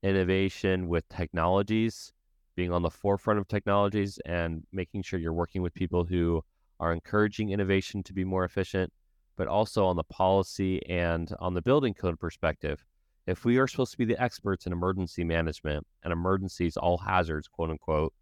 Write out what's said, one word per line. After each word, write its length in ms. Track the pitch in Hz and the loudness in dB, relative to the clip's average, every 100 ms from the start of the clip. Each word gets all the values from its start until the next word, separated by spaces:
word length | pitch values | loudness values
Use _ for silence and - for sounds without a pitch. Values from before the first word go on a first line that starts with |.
Innovation 840 | 98 98 92 95 98 - 95 92 90 | 2 2 4 4 2 0 0 0 2
with 200 | 85 - | -2 -2
technologies, 1000 | - 85 85 82 95 101 110 113 - - _ _ _ _ - | -6 -4 0 2 2 2 2 0 -2 -16 _ _ _ _ -4
being 160 | 87 | 0
on 100 | 87 | 2
the 80 | 85 | 0
forefront 500 | - 101 98 - 107 | -2 0 0 2 0
of 80 | 98 | 0
technologies 720 | 104 98 101 101 104 98 - - | -2 2 2 2 2 -2 -4 -4
and 400 | 87 82 80 - | -2 -2 -4 -8
making 300 | 95 90 101 | -8 -6 -6
sure 180 | 92 92 | -4 -4
you're 140 | 82 | -2
working 280 | 82 85 95 | -2 -2 -2
with 120 | 90 | -4
people 300 | - 92 87 | -2 -2 0
who 380 | 85 90 85 82 - _ _ _ | 2 2 2 2 -2 _ _ _
are 140 | 82 | -2
encouraging 560 | 85 - 107 107 104 107 | -2 -2 2 2 0 -4
innovation 520 | 98 98 98 - 101 | -2 2 2 0 -8
to 100 | 92 | -6
be 100 | 95 | -4
more 200 | 92 92 | -2 0
efficient, 480 | 90 - 92 95 92 _ _ _ _ - | -2 -2 -2 -2 -4 _ _ _ _ -6
but 120 | - | -2
also 380 | 95 110 - 95 | 0 0 2 2
on 100 | 90 | 2
the 80 | 80 | -4
policy 760 | - 95 98 95 - 95 92 - | 0 4 4 2 -2 0 0 -2
and 480 | 87 87 85 82 - | -2 0 0 -2 -4
on 140 | 92 | -2
the 80 | 90 | -2
building 320 | 85 139 135 | 2 2 2
code 260 | 98 92 80 | -2 -4 -2
perspective. 640 | 87 - 82 78 76 73 _ _ _ _ - | -6 -2 -2 -2 -6 -8 _ _ _ _ -6
If 180 | 92 120 | -2 2
we 120 | 123 | 4
are 100 | 131 | 4
supposed 240 | - 127 | 0 -4
to 60 | - | -2
be 80 | 117 | -2
the 160 | 113 | 0
experts 440 | 123 - 101 95 - | -2 -2 -4 -2 -2
in 80 | |
emergency 500 | 87 90 95 90 - | -2 0 0 -4 -2
management 600 | 85 82 80 76 78 76 - _ | 0 0 0 -2 -4 -4 -6 _
and 80 | 85 | -6
emergencies, 680 | 85 87 95 95 - 85 - | -2 0 0 -2 -2 -2 0
all 200 | 87 87 | 0 0
hazards, 500 | 98 92 82 78 - | 2 0 2 -2 -6
quote 220 | - 82 | -6 -4
unquote 440 | 78 - 78 78 _ | -4 -2 -2 -2 _